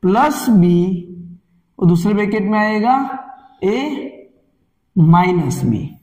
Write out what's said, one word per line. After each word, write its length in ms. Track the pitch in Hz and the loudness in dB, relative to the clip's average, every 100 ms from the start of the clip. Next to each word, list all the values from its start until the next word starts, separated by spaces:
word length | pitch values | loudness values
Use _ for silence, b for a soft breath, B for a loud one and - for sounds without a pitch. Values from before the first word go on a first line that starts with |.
plus 420 | 185 208 285 294 - | 2 2 2 0 2
B 300 | 214 175 175 180 185 - - - - _ _ _ _ | 4 4 4 0 -4 -8 -16 -18 -20 _ _ _ _
और 80 | 175 | 2
दूसरे 260 | 175 208 | 2 0
bracket 300 | 202 208 214 | -2 -2 -2
में 140 | 196 214 | -2 -2
आएगा 360 | 214 214 220 262 269 - - - - _ | 0 -2 0 0 -2 -10 -14 -20 -20 _
ए 460 | 185 226 294 254 - - - _ _ _ _ _ _ - | -4 -2 -4 -8 -12 -16 -20 _ _ _ _ _ _ 0
minus 680 | 160 170 180 180 143 - | 4 4 4 0 -2 -4
B। 260 | 127 107 - - | -2 -4 -6 -14